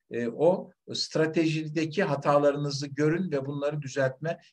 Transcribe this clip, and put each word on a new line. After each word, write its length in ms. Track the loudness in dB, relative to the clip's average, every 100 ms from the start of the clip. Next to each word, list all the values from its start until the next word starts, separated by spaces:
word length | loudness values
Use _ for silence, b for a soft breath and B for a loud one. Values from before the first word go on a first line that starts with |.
| _
e, 180 | -6 -6
o 420 | 2 4 4 -2 _ -10
stratejideki 1120 | -8 -4 0 0 2 2 0 -2 -2 -2 0
hatalarınızı 840 | 0 0 4 4 4 2 -2 -4 -6
görün 440 | 0 2 2 0
ve 160 | -2 -4
bunları 360 | -4 -4 -4
düzeltme 580 | -4 -2 -2 -2 -6 -6 b